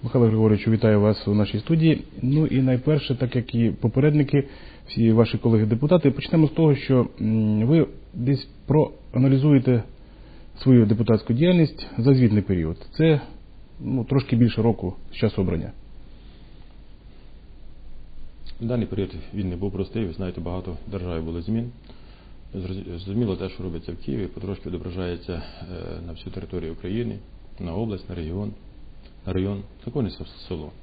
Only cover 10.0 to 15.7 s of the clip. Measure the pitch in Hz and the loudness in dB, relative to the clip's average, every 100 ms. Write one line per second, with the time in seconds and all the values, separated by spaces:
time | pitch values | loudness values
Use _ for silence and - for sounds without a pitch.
10 | - - - - - - - 127 107 107 | -20 -20 -20 -20 -20 -4 6 8 8 2
11 | 113 110 - 120 170 180 156 - - - | 2 2 2 2 4 4 4 0 -12 0
12 | 117 135 123 104 95 92 80 85 - - | 4 6 6 4 2 0 0 -4 -12 0
13 | 160 147 - - - - - - 127 131 | 2 2 0 -18 -20 -20 -20 -12 -4 -4
14 | 110 131 120 117 117 - 113 104 90 - | 0 0 2 4 4 4 0 0 -4 -8
15 | - - 107 - 92 85 - | -14 -2 -2 0 -2 -2 -6